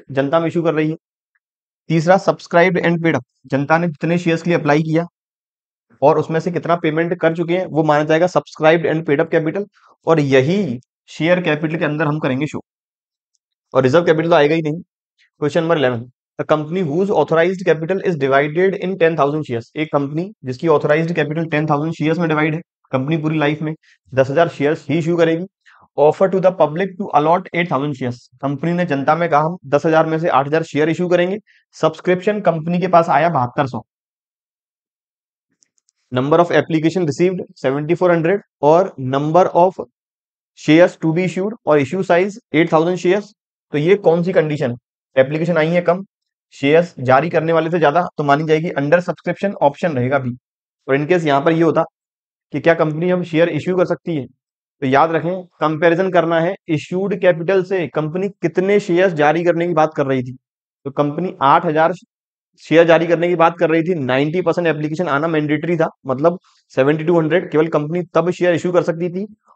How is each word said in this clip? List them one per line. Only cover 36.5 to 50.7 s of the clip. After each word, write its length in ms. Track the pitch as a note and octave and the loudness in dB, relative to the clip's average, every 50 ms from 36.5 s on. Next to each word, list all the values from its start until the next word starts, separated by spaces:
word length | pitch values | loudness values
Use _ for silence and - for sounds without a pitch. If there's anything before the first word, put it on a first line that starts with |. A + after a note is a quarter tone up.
| - | 2
application 540 | D3+ C#3 - E3 D#3+ D3+ D#3+ D#3 F#3+ F3+ | 0 0 2 -2 0 0 0 0 0 -2
received 360 | D3+ C#3 - E3+ F#3 F#3+ F3+ - - - - - | -2 0 0 0 0 0 -2 -10 -12 -16 -6 -4
seventy 340 | C3 C3+ C#3+ D3+ D3+ F3 D#3+ | -2 -2 -2 -2 -2 -2 0
four 120 | F#3 F3+ F3 | 2 2 2
hundred 280 | E3+ D#3 E3 G3 G#3+ - _ _ _ - | 2 2 0 -2 -2 -4 _ _ _ 2
और 320 | C#3+ D#3 E3+ F#3+ F#3+ - - B2+ B2+ | 4 4 4 2 0 -4 -8 -6 -4
number 360 | C3+ C#3 D3 D3+ D#3+ F3 F#3+ - - | -2 -2 -2 2 2 2 2 4 4
of 260 | E3+ F3 F#3+ F3+ - - - _ _ _ _ _ _ _ _ _ _ _ _ _ _ | 2 2 2 0 -4 -14 -14 _ _ _ _ _ _ _ _ _ _ _ _ _ _
shares 380 | - - D3+ E3 F3 F3+ F3 | 0 4 6 6 6 4 2
to 180 | _ - D#3+ D#3 | _ -4 -2 0
be 120 | E3+ F#3 | 0 -2
issued 300 | F3+ - F#3 F#3 G#3+ A3+ - _ | -2 -2 -4 -6 -6 -6 -6 _
और 140 | - D3+ D3+ | 0 2 2
issue 220 | C#3 B2 - F#3+ F#3+ | 2 0 -2 -6 0
size 360 | - F3+ E3+ F#3 G#3 F#3+ A3 _ _ - | 2 2 2 2 0 -4 -12 _ _ 0
eight 180 | D3 E3+ D#3+ - | 0 0 2 2
thousand 300 | D#3 D#3+ E3+ F#3 F3 F3+ | 2 2 2 -2 0 0
shares। 220 | F3+ F3+ G#3 G#3 - _ _ _ _ _ _ _ _ - | 0 0 0 -2 -8 _ _ _ _ _ _ _ _ -4
तो 60 | D3 | -2
ये 180 | D3 E3+ G3+ G3+ | 2 2 2 4
कौन 240 | G3 E3+ E3 F3 E3+ | 4 2 2 2 0
सी 100 | E3+ - | 0 0
कंडीशन 380 | F#3 D#3 D3+ D3+ C#3 D3+ B2 | 0 0 0 -2 -4 -4 -4
है? 60 | A#2+ B2 _ _ _ _ _ _ _ | -4 -8 _ _ _ _ _ _ _
Application 420 | C3 C3 C3+ D3 D#3 D#3+ D#3 F3 D#3+ | 0 0 2 0 -4 -2 0 0 0
आई 100 | D#3 D#3+ | 0 2
है 140 | E3+ F3 F3 | 0 0 2
कम, 220 | E3+ E3+ F#3+ G3 _ _ _ _ _ _ _ _ _ _ | 0 -2 -2 -4 _ _ _ _ _ _ _ _ _ _
Shares 400 | - - C#3 D3+ E3 F3 E3+ - - | -4 0 4 4 4 2 2 -6 -8
जारी 300 | C3 B2 D#3+ E3 D#3 E3+ | 0 2 2 4 2 2
करने 220 | E3 E3 D3+ D#3+ E3 | -2 -2 0 2 0
वाले 180 | D#3+ D#3+ E3 | 0 0 0
से 80 | E3 F3+ | 0 2
ज्यादा, 280 | D#3 D3 C#3+ E3+ F3 - _ - | 2 2 2 2 -2 -2 _ -4
तो 60 | D#3 | 0
मानी 200 | C#3+ C#3+ D3 D#3+ | 2 2 2 2
जाएगी 260 | D#3 D#3 D#3 D#3+ F3 | 0 0 0 0 -4
under 320 | - - C#3+ D3 D#3+ F3+ F3+ | -4 -4 0 2 2 2 2
subscription, 520 | F3+ D#3+ - _ F3 E3+ - - G3 G#3 - - | -2 -8 -8 _ -8 -6 -4 -4 -6 -4 0 0
option 300 | C#3+ C#3 - - F3 D#3 | 0 0 0 -4 -4 -2
रहेगा 260 | B2+ B2 B2+ C#3 C#3 | -2 -2 -2 -2 -2
बी। 180 | C3 B2 B2 B2+ _ _ _ _ _ _ | -4 -4 -10 -10 _ _ _ _ _ _